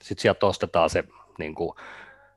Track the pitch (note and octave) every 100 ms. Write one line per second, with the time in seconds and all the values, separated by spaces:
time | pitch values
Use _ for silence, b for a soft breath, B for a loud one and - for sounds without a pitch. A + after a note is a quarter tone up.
0 | - G#2 A2 F#2+ G2+ F2+ E2+ E2+ D#2+ F2+
1 | D#2 b b - D#2 D#2 E2+ - B B
2 | B B B